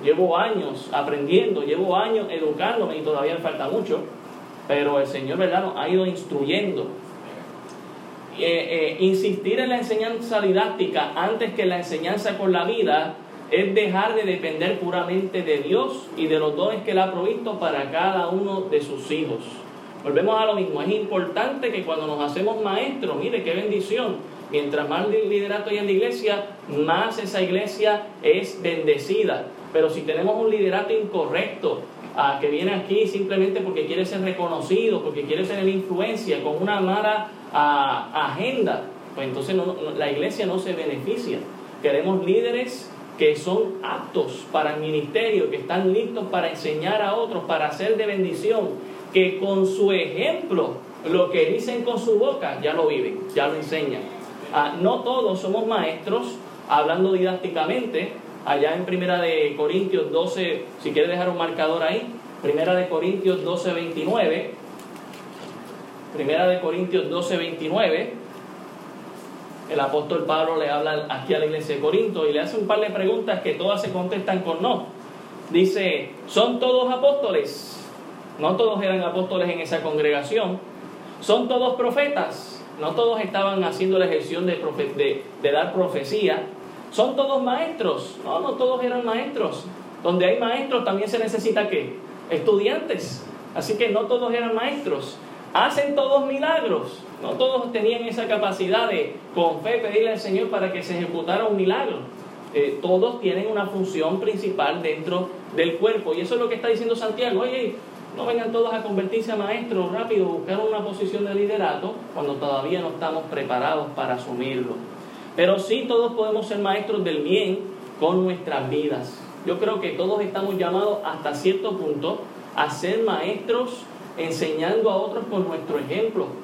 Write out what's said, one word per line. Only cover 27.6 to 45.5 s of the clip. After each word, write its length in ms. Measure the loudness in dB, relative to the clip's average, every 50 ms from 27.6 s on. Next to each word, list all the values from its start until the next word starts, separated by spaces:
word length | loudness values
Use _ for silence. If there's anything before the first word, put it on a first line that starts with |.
| 0 -2 -2 2 4 4 4 2 0 -8 -12 0
es 400 | 6 6 6 6 4 -4 -8 -4
bendecida. 840 | -2 -2 0 0 4 4 4 2 2 0 2 4 4 2 2 0 -4 -8 -12 -14 -16 -2
Pero 180 | 2 4 4 4
si 120 | 2 0
tenemos 340 | -2 -2 0 2 2 2 2
un 160 | 4 4 4
liderato 400 | 4 4 4 4 4 2 0 2
incorrecto, 880 | 0 0 0 0 0 0 0 0 0 -2 -2 -2 -4 -2 -2 -2 0 -2 -6 -10 -14 -16 -16 -10 -2 2
ah, 200 | 2 2 2 2
que 80 | 0 0
viene 240 | 2 2 0 0 0
aquí 340 | 0 0 2 2 4 4 2
simplemente 540 | 2 -2 -2 0 2 4 4 4 2 0
porque 240 | -2 -2 -2 -2 -2
quiere 200 | -2 0 0 -2
ser 160 | -2 -2 -2
reconocido, 800 | -2 -2 -2 -2 -2 -2 -2 -4 0 2 2 4 4 4 2 2
porque 220 | 0 -2 -4 -4 -2
quiere 220 | -2 0 0 0
tener 220 | -2 -2 0 2 2
influencia, 760 | 2 2 0 -2 0 0 0 0 -2 -4 -2 -2 -2 0 0
con 180 | -2 -2 0
una 180 | 0 0 2 2
mala, 480 | 2 2 2 2 2 2 2 2 -2 -4 -10 -14 -16 -2
ah, 800 | 2 2 4 4 6 4 4 2 2 -2 -4 -4 -2 -2 -2 -2
agenda, 520 | -2 -2 -2 -2 0 0 2 2 0 -2 -4 -8 -12 -14 -16 -14 -8
pues 120 | -6 -6 -4
entonces 280 | -4 -4 -4 0 0
no, 100 | 0 0
no, 100 | 0 -2 -4 -4 -6 -2 -2
la 140 | 0 0
iglesia 340 | 0 0 0 -2 -2 -2 -2
no 140 | 0 0 -2
se 140 | -2 -2 -4
beneficia. 680 | -2 -2 -2 -2 -2 -2 -2 -2 -2 -2 -4 -4 -4 -6 -10 -12 -14 -16 -16 -16 0
Queremos 420 | 2 2 4 4 4 2 2 2 2
líderes 680 | 4 4 4 4 4 0 0 -2 -4 -6 -10 -12 -14 -14 -16 -16 -16 -2 4
que 180 | 4 4 4
son 400 | 4 0 0 2 2 2 0 -2 -6
aptos 640 | -6 -6 -6 -6 -6 -4 -2 0 0 0 -4 -10 -12 -2
para 240 | 0 0 0 2 0
el 60 | -2
ministerio, 680 | -2 0 0 0 -2 0 0 0 2 4 2 2 2
que 80 | 2